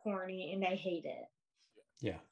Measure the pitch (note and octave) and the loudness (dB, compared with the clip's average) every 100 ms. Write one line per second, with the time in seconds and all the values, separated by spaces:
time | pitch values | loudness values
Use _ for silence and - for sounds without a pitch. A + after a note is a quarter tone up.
0 | G#3+ F#3+ F#3 F#3 E3+ G3 F#3 F#3+ F#3 E3+ | -2 0 0 -2 -2 2 2 2 2 0
1 | D#3 A#2+ - _ _ _ _ - _ _ | -2 -6 -10 _ _ _ _ -20 _ _
2 | G#2 E2 - | -2 -2 -8